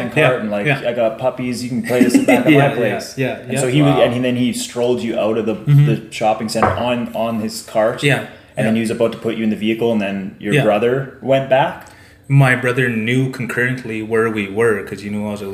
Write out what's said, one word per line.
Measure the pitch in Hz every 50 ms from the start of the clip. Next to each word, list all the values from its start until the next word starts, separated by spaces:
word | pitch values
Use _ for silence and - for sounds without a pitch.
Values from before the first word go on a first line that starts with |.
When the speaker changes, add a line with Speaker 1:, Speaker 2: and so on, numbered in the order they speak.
| 127
Speaker 1:
Yeah, | 113
Speaker 2:
cart, | - 151 151 127 127
Speaker 1:
yeah, | 113
Speaker 2:
and, | 107 104
like, | 104 104 104
Speaker 1:
yeah. | 151 131 - 123 120
Speaker 2:
I | 107
got | 120 113 110 110 -
puppies. | 127 127 123 - 127 123 120 110 123
You | 120
can | 127 113 107
play | - 123 123 -
this | - -
at | -
the | -
back | - - - -
of | 160
Speaker 1:
<laughs> | 147
Yeah, | 143 139 139
Speaker 2:
my | -
place." | 120 113 104 98 95 - - -
Speaker 1:
yeah, | 135 131
yeah, | 123 110 - -
Speaker 2:
And | 123 131
Speaker 1:
yeah. | 135
Speaker 2:
so | 131
he | 127 131 151
would, | 143 143 -
Speaker 3:
Wow. | -
Speaker 2:
and | - 123 120
he, | 123
then | 127 123 123
he | 120 127 117 104
strolled | - - - - 120 120 123 123 110
you | 110 113 -
out | 104 101 107 113
of | 113 104
the, | 110 101
Speaker 1:
Mm-hmm. | - - 147 143 143 143
Speaker 2:
the | 123 110 - - -
shopping | - - 113 107 110 - 113 107
center | - 110 117 117 101 - 117 123
on, | 123 120 117 117 -
on | 104 113 117 113 107
his | 110 110 - -
cart. | - - - 110 107 117 123 - 147
Speaker 1:
Yeah, | 143 127 113 107 - - - - - -
Speaker 2:
And | - 113
then | 110 113
Speaker 1:
yeah. | 113
Speaker 2:
he |
was | 113 107
about | 113 117 117 117 113
to | -
put | - 113 110
you | 110 110
in | 107
the | 107 92 107
vehicle, | 110 113 113 117 117 113
and | 107
then | 98 98 98 98 95 95 - -
your | - 104 123
Speaker 1:
Yeah. | 143 117
Speaker 2:
brother | 107 101 104 120 120 127 139 139 - - -
went | 113 127 135 135 131 -
back? | 131 135 156 180 - - - - - - - - - - _
Speaker 1:
My | - 139 139 135 127 123
brother | 123 123 123 120 135 127 120
knew | 113 110 107 117 127 131 131 127
concurrently | - - 110 110 - 120 123 127 131 123 - 110 113 110
where | 107 107 113 110 113 113
we | 107 107 98
were | 95 98 110 117 117 104 98 92
'cause | - 104 95
he | 101 104
knew | 104 104 104
I | 104
was | 104 101
a | 101 98